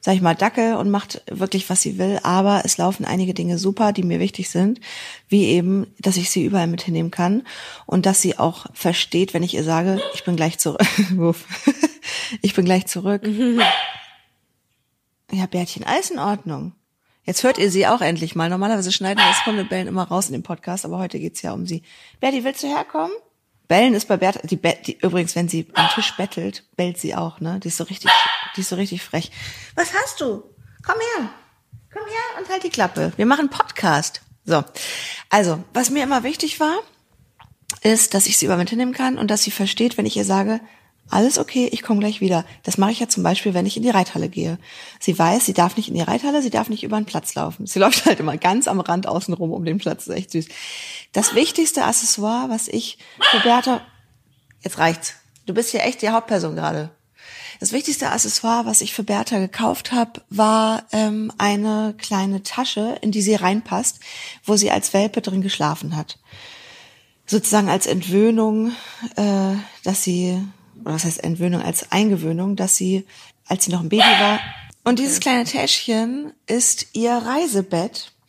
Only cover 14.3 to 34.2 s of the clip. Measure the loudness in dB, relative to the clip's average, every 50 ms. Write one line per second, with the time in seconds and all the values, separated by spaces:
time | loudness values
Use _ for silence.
14.3 | _ _ _ _ _ _ _ _ _ _ _ _ _ _ _ _ _ _ _ _
15.3 | -2 -2 -2 0 0 -2 -2 -2 -6 -10 -4 -2 -2 -2 -2 -2 -4 -4 -2 -2
16.3 | -2 -2 -4 -8 -8 -8 -8 -10 -12 _ _ _ _ _ _ _ _ _ _ -4
17.3 | -4 2 2 2 4 4 2 2 4 4 4 4 4 4 2 0 0 0 -4 -4
18.3 | -2 -2 -2 0 0 0 0 0 0 0 0 -2 -2 -2 -2 -2 2 2 4 4
19.3 | 4 2 0 0 0 -2 -2 -2 -4 -4 -4 -4 -2 -4 -2 0 0 -2 -2 -2
20.3 | -4 -8 -6 -8 -10 -10 -8 -8 -8 -6 -6 -6 -6 -6 -6 -6 -6 -6 -8 -8
21.3 | -10 -8 -8 -8 -6 -6 -6 -6 -6 -8 _ _ -20 -20 -20 -20 _ -2 -2 0
22.3 | 0 0 -2 -4 -6 -4 -6 -4 -4 -4 -4 -4 -4 -4 -4 -4 -4 -8 _ _
23.3 | _ _ _ _ _ _ _ _ 4 6 6 6 4 2 2 0 0 2 2 0
24.3 | 0 -2 -2 -4 -4 0 2 0 0 0 -4 -10 -6 0 0 0 2 2 0 0
25.3 | -2 -2 -2 0 -2 -4 -6 -4 0 0 0 2 2 0 -2 -2 -2 -4 -6 -6
26.3 | -4 -6 -6 -6 -6 -8 _ _ _ -4 -2 -2 -2 -4 -6 -6 -4 -4 -4 -6
27.3 | -6 -6 -6 -4 -4 -4 -4 -6 -6 -6 -6 -8 -8 -4 2 2 4 4 4 2
28.3 | -2 -4 -8 -10 -8 -6 -6 -4 -2 -4 -4 -4 -4 -8 -10 -4 -4 -4 -4 -4
29.3 | -10 -14 -14 -14 -14 -16 -18 -12 -2 -2 -2 0 0 -2 -2 -2 -4 -4 -4 -4
30.3 | -4 -4 -8 -16 _ _ -20 -20 -20 _ -4 -4 -2 -2 -2 -2 -2 -4 -4 -6
31.3 | -8 -14 _ _ _ _ _ _ -20 -20 _ _ -14 -12 -12 -8 -6 -6 -6 -6
32.3 | -8 -10 -8 -6 -6 -4 -4 -4 -4 -2 -4 -4 -2 -4 -4 -4 -2 -2 0 2
33.3 | 2 2 0 -2 0 0 -2 -2 -2 -2 2 2 2 2 0 -2 -8 -10